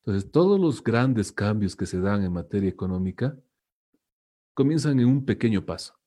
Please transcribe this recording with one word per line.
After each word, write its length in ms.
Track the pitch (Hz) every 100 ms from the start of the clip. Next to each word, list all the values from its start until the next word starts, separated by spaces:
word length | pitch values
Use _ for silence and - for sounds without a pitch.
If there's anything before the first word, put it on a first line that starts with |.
Entonces, 300 | - 98 98
todos 300 | 147 185 202
los 240 | 175 131
grandes 480 | - 117 127 120 98
cambios 420 | - 104 107 98
que 120 | - 92
se 140 | 92
dan 220 | 95 101
en 120 | 95
materia 340 | 87 82 101 98
económica 680 | 90 92 92 92 92 127 156 _ _ _ _ _ _ _ _ _ _ _
comienzan 480 | - 139 160 143 135
en 60 | 120
un 180 | 139
pequeño 400 | 139 104 117 104
paso 300 | - 82 - _